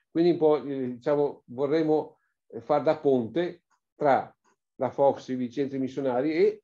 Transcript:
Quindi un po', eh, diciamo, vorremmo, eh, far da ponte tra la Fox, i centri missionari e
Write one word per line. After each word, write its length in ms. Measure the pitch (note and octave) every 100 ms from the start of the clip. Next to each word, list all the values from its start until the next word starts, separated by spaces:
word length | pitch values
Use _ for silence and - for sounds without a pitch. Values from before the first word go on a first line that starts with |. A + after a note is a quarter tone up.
| _
Quindi 220 | D#3+ F3
un 60 | D#3+
po', 260 | D#3 D3+
eh, 300 | C3 C3+ B2
diciamo, 500 | A#2+ D3 D3 C#3+ - -
vorremmo, 680 | B2 C#3 D#3+ D#3 D3+ - - _ _ _
eh, 140 | A#2
far 200 | - D3
da 160 | C3+ D3+
ponte 680 | C#3+ C3 A2 A2+ F3 F3 _ _ _ -
tra 380 | D3 A#2+ - _ _ _ _ -
la 120 | B2+
Fox, 380 | - C#3 C3 -
i 240 | B2+ A#2+
centri 260 | C#3 C3+ C3+
missionari 560 | C3 D3+ C3+ B2+ D3
e 300 | D#3+ G#3 G#3